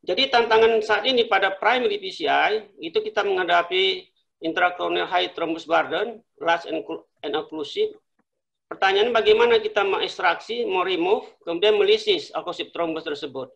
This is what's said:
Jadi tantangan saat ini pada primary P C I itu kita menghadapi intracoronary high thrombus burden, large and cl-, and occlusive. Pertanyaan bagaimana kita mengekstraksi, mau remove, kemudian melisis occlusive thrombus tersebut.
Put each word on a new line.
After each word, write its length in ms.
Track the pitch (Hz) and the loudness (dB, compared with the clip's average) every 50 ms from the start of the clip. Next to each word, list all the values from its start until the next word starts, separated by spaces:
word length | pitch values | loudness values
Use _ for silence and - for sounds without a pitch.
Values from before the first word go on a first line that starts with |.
Jadi 320 | - - 185 254 269 262 - | -4 -4 -2 -2 0 2 2
tantangan 480 | 240 233 220 220 220 226 226 226 220 | 2 2 4 4 4 6 4 4 2
saat 240 | 214 - 214 208 214 | 0 0 -2 0 0
ini 240 | 254 262 240 226 - | 0 2 2 2 2
pada 240 | 202 190 196 190 - | 2 2 2 0 -2
primary 480 | - - 208 247 254 247 214 202 - | 0 0 0 2 2 0 -2 -2 -4
P 80 | 190 190 | -8 -10
C 160 | 175 - 156 | -8 -4 -2
I 400 | 139 139 143 151 175 214 220 208 - _ - | 0 2 2 2 2 0 -2 -6 -10 _ -12
itu 160 | 156 165 165 | -12 -4 -4
kita 240 | 214 214 214 214 214 | -4 -4 -2 -4 -2
menghadapi 880 | 202 202 190 185 180 170 175 175 170 - 185 185 190 190 185 185 - _ _ _ _ _ _ _ | -2 0 0 0 0 2 2 2 2 0 0 0 0 0 0 -4 -10 _ _ _ _ _ _ _
intracoronary 640 | 160 165 165 185 180 180 180 - 175 170 175 180 175 | -6 -4 0 2 0 0 0 -2 -4 -2 -2 -2 -2
high 240 | - 180 180 185 180 - | 0 0 -2 -2 -2 -4
thrombus 320 | - 170 160 165 160 - 143 | -6 -4 -4 -4 -8 -2 0
burden, 560 | 165 160 151 131 151 175 214 240 220 - _ _ _ _ | 0 0 0 0 -2 -4 -4 -4 -8 -14 _ _ _ _
large 240 | 151 165 170 170 - | 0 0 0 0 -2
and 160 | - - - | -6 -6 -6
cl-, 240 | - - 165 - _ _ _ _ | -6 -8 -10 -12 _ _ _ _
and 160 | - - 415 | -8 -6 -6
occlusive. 560 | 156 - - 156 156 - - - 403 427 427 415 - _ _ _ _ _ _ _ _ _ _ _ _ _ | -6 -6 -6 -10 -10 -10 -8 -2 -2 -2 -2 -4 -14 _ _ _ _ _ _ _ _ _ _ _ _ _
Pertanyaan 480 | _ 156 - - 190 190 196 214 - - | _ -4 0 0 2 4 2 2 2 2
bagaimana 480 | 226 202 208 214 226 240 240 233 220 | 2 4 4 6 6 6 4 4 2
kita 240 | 208 208 - 208 196 | 2 0 -2 0 0
mengekstraksi, 800 | 196 190 170 185 180 - - 185 175 170 - - - 226 240 233 | 0 0 -2 -2 -6 -6 -2 0 0 0 -2 -6 -8 -6 -4 -4
mau 160 | 208 185 185 | -2 0 0
remove, 480 | 180 190 185 165 170 180 214 254 - - _ _ _ | 0 0 0 0 2 0 0 0 -2 -12 _ _ _
kemudian 320 | 170 170 170 202 214 214 | -8 -2 2 2 2 4
melisis 560 | 208 196 196 220 214 - 220 190 156 - - - | 4 4 4 4 2 4 0 0 0 -2 -6 -8
occlusive 400 | 160 160 175 170 - 165 - _ | -8 -6 -6 -8 -8 -10 -10 _
thrombus 320 | 175 170 165 160 160 160 | -4 -4 -4 -4 -6 -6
tersebut. 480 | 160 147 143 156 139 123 - 165 - _ | -8 -8 -8 -8 -10 -8 -10 -10 -10 _